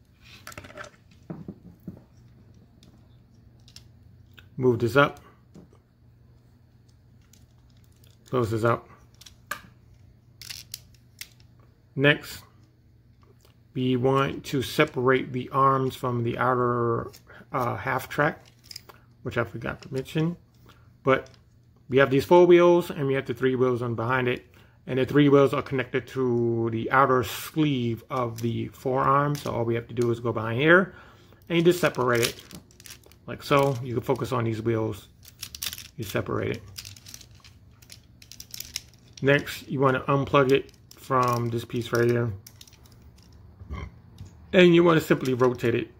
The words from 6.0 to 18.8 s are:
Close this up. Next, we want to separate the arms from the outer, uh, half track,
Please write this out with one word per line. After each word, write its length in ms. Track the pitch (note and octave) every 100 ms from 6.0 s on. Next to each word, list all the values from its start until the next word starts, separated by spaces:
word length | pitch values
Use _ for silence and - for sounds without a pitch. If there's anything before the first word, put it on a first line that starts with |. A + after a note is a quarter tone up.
| _ _ _ _ _ _ _ _ _ _ _ _ _ _ _ _ _ _ _ _ _ _ -
Close 220 | B2+ A2
this 140 | A2 A#2
up. 240 | A#2+ - - _ _ - - - - - _ _ - - _ _ - - - - - - - _ - - _ _ _ - _ _ C3+
Next, 480 | C#3+ D3+ - - - _ _ _ _ _ _ _ _ _ _ _ _
we 220 | C3 B2+ B2+
want 480 | C3 C3+ C#3+ - -
to 160 | C#3+
separate 720 | A2+ - D3+ C3 B2 C3 B2+
the 180 | B2+ -
arms 460 | C#3 C3+ C3+ C3 -
from 280 | B2+ A#2+
the 140 | A#2 A#2+
outer, 760 | B2 B2 B2 A#2+ A#2 A#2 - - - - -
uh, 240 | C#3 A#2+ G#2+
half 320 | B2 B2+ -
track, 340 | - D3 - - _ - -